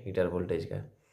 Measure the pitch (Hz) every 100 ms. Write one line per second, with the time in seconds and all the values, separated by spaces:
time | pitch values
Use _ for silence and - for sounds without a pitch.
0 | - 92 87 90 90 85 101 - - -
1 | _